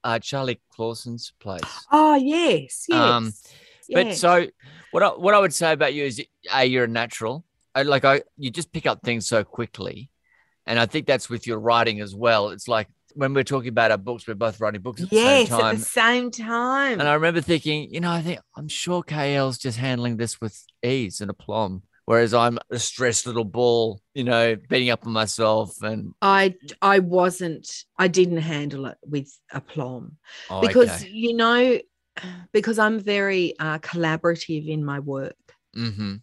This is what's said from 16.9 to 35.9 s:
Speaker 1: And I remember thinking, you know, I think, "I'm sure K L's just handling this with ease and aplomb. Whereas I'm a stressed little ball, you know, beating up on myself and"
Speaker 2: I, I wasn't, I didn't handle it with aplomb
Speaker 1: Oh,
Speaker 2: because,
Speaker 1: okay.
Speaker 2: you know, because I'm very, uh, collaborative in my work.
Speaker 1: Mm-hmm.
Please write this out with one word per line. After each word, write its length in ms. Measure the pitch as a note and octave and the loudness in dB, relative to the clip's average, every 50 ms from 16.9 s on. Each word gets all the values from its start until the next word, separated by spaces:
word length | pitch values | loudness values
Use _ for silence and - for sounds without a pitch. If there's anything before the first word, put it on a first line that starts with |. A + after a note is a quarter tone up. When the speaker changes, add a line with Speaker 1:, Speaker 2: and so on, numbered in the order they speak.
| A#3 F3+ | -2 0
Speaker 1:
And 80 | D3 D3 | 2 2
I 40 | D3 | 2
remember 260 | D#3 D#3+ E3+ E3+ E3+ | 2 2 2 0 0
thinking, 500 | D3 - E3+ D3+ - D3+ D3+ D3+ C#3+ - - | 0 0 -2 0 0 -4 -4 -4 -6 -8 -8
you 60 | E3 | -6
know, 100 | F3 F3 | -4 -2
I 100 | E3+ E3+ | -4 -4
think, 180 | D#3 E3+ E3 - _ _ _ | -4 -6 -8 -8 _ _ _
"I'm 120 | - D3 | -16 -12
sure 340 | D3+ - - - F3 F3+ F3 E3 | -10 -10 -8 -4 -4 -4 -4 -4
K 320 | - D3+ D3+ C#3+ C#3+ C#3+ | -4 -4 -2 -2 0 0
L's 220 | C#3 C3+ C3+ B2 - | 0 0 -2 -4 -4
just 180 | - C3 A2 A2+ | -6 -6 -4 -4
handling 380 | C3 C3+ B2+ A#2+ A#2+ A#2+ A#2 | -4 -4 -2 -2 -2 -4 -2
this 220 | G#2+ A#2 A2+ - _ | -4 -4 -6 -6 _
with 220 | A#2 G#2+ - - - _ _ _ - | -10 -10 -10 -12 -20 _ _ _ -2
ease 380 | A#2+ C3 C3+ A#2 F#2 - - | -2 0 0 -2 -4 -6 -8
and 80 | G#2 G2 | -8 -8
aplomb. 520 | - _ - - G2+ A2 A2 - F#2+ F#2+ - _ _ _ _ | -10 _ -10 -6 -4 -2 -2 -2 -4 -10 -12 _ _ _ _
Whereas 280 | - A2+ A#2 A#2+ A2 A2+ | 2 4 4 4 4 4
I'm 240 | A#2+ A#2 A#2+ A#2+ A#2 - _ | 4 4 2 0 -4 -8 _
a 80 | A2+ A#2+ | -6 -6
stressed 460 | - - - - B2+ B2 A2+ - - | -6 -6 -4 -2 -2 0 0 0 -4
little 180 | B2+ A2+ A#2+ A2+ | -2 -4 -4 -4
ball, 560 | G2 F2 A#2 B2 A#2+ A#2 A#2 A2+ A2 G2+ G2+ _ _ _ | -2 -2 2 4 4 4 4 2 0 -2 -8 _ _ _
you 100 | C#3+ B2 | -6 -2
know, 300 | B2 A#2+ A#2 A#2 A#2 A2+ | 0 2 4 4 2 0
beating 340 | G2+ - - - B2+ B2+ B2 | -2 -4 -2 0 2 2 2
up 160 | A#2 - - | 0 -2 -2
on 80 | A#2 A2+ | -4 -2
myself 680 | A2 A2 G2+ - - A2+ G#2+ A2 G#2+ A2 F2+ - - G#2+ | -2 -2 -2 0 0 2 2 2 2 0 -4 -10 -10 -8
and" 300 | G#2+ A2 G#2+ G#2 - - _ | -6 -6 -6 -8 -12 -8 _
Speaker 2:
I, 340 | - G3 G3 G3 G3 F#3+ F#3 _ - C#3+ - _ | 2 4 4 6 4 2 0 _ -18 -20 -8 _
I 180 | - G3 G3 G3 | 2 4 4 4
wasn't, 840 | F#3 E3+ F3 F#3 F3+ F#3 F3 - F#3 E3+ D#3 - - - - - - _ _ | 4 4 2 2 2 2 0 -4 -6 -8 -8 -10 -12 -16 -16 -16 -18 _ _
I 100 | - F#3 | 0 0
didn't 320 | F#3 D#3+ F#3 F3+ F3 E3+ E3 | 2 4 4 2 4 2 -4
handle 460 | D#3 E3+ D#3 C#3+ D3 D3 C#3+ C3+ C3+ | -2 -4 -4 -4 -6 -6 -8 -8 -10
it 100 | B2+ - _ - | -12 -12 _ -12
with 260 | - D3 C#3+ C3+ - _ _ _ _ - | -6 -6 -6 -6 -8 _ _ _ _ -14
aplomb 640 | C#3+ - - - D3+ B2+ B2+ B2+ A#2+ - - - _ _ - - - - - | -14 -14 -10 -10 -8 -8 -8 -10 -12 -16 -18 -20 _ _ -20 -20 -20 -14 -10
Speaker 1:
Oh, 100 | F#2+ G2 | -2 0
Speaker 2:
because, 420 | - G3 G3 B3+ A#3+ G#3+ E3+ F3+ - | 0 4 6 6 6 6 2 -8 -10
Speaker 1:
okay. 60 | F#3 | -10
Speaker 2:
you 240 | G#3 A3 A3+ A#3 A#3 | -8 -2 -2 0 2
know, 440 | A#3 A3+ A#3 A#3+ A#3+ B3 B3+ A#3+ - - _ _ _ _ _ _ - - F#3 F3+ F3+ F3 _ | 2 2 4 4 4 4 4 2 0 -2 _ _ _ _ _ _ -14 -14 -12 -14 -14 -18 _
because 280 | - F#3+ G3+ A3 A3+ A3 | -2 0 0 0 2 2
I'm 200 | G#3+ G#3+ A3+ A3 | 2 2 2 -2
very, 580 | G3 G#3 G3+ G3+ G3 G3 G3 F#3 F3 D#3 - - | -2 -2 0 0 0 0 0 0 0 -2 -2 -4
uh, 180 | D#3 D#3 D#3 D#3 | -4 -4 -4 -6
collaborative 880 | - - - E3+ E3 D#3+ D#3 D#3+ - E3+ E3+ D#3+ - - D#3+ D3+ D#3 | -8 -8 -4 -2 0 0 0 0 0 0 0 0 -6 -6 -6 -6 -4
in 160 | D#3 D#3 D#3 D3 | -6 -4 -4 -4
my 160 | C#3+ C#3 C#3+ | -4 -6 -6
work. 380 | C#3+ C#3+ C3+ C3+ C3+ - - _ _ _ _ _ _ _ _ | -6 -6 -6 -6 -8 -10 -12 _ _ _ _ _ _ _ _
Speaker 1:
Mm-hmm. 400 | - A#2 A2+ | -8 -6 -6